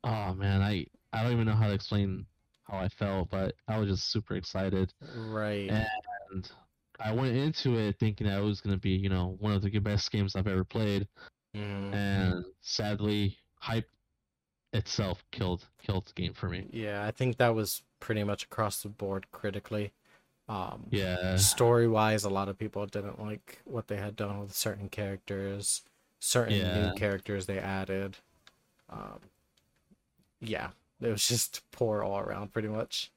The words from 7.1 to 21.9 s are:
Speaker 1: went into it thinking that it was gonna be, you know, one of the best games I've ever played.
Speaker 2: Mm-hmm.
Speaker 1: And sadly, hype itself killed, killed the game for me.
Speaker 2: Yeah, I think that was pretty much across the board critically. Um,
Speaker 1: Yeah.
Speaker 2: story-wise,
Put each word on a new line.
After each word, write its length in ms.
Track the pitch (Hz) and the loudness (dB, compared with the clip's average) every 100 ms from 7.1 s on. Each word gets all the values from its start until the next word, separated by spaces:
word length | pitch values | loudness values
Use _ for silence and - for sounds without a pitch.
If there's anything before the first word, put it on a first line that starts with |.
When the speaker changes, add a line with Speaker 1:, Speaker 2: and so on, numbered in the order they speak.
Speaker 1:
went 240 | 113 131 120 | 0 2 2
into 420 | 147 156 135 117 | 2 2 2 2
it 200 | 107 98 | 2 2
thinking 280 | 110 104 107 | 0 2 0
that 140 | 98 | 2
it 40 | |
was 160 | 104 98 | 2 0
gonna 160 | 104 95 | 0 0
be, 120 | 95 | 2
you 180 | 92 98 | 2 4
know, 280 | 92 90 92 | 2 0 -2
one 140 | 107 | 2
of 100 | 101 | 2
the 160 | 98 104 | 2 2
best 320 | 104 104 - | 2 2 0
games 260 | 107 98 95 | 0 0 0
I've 100 | 95 | 0
ever 160 | 95 | 2
played. 440 | 92 117 107 101 98 - - _ _ | 0 0 2 2 0 -8 -20 _ _
Speaker 2:
Mm-hmm. 400 | 104 104 98 98 | -8 -6 -4 -4
Speaker 1:
And 500 | 101 101 98 92 90 90 - | 0 0 4 4 2 -2 -12
sadly, 800 | - - 107 101 104 104 101 - _ _ | -6 -2 0 2 2 4 2 0 _ _
hype 320 | - 113 - _ _ _ _ _ _ _ _ | -2 -2 -2 _ _ _ _ _ _ _ _
itself 520 | 117 - - 101 87 - | -4 -2 0 0 -2 -6
killed, 360 | - 95 87 - _ | -4 0 0 -4 _
killed 240 | - 95 - | -2 -2 -2
the 40 | |
game 220 | - 85 | -6 -6
for 140 | - 95 | -4 -4
me. 200 | 87 98 | -4 -6
Speaker 2:
Yeah, 340 | 113 107 104 104 | -6 -4 -2 -4
I 40 | |
think 280 | - 127 117 | 0 0 4
that 160 | 120 | 4
was 280 | 110 104 - _ _ | 4 0 -4 _ _
pretty 220 | - 107 | -2 0
much 220 | 104 101 | 0 -2
across 380 | - - 107 - | -4 -2 0 -2
the 60 | 104 | -8
board 400 | 104 101 98 - | -6 -4 -4 -6
critically. 600 | - 104 98 - 107 101 _ _ _ _ _ - | -6 -6 -6 -4 -4 -4 _ _ _ _ _ -8
Um, 380 | 104 92 - - | -6 -6 -8 -2
Speaker 1:
Yeah. 460 | 101 92 90 92 92 | 0 0 0 0 4
Speaker 2:
story-wise, 880 | 98 - 120 120 117 | 4 6 6 6 6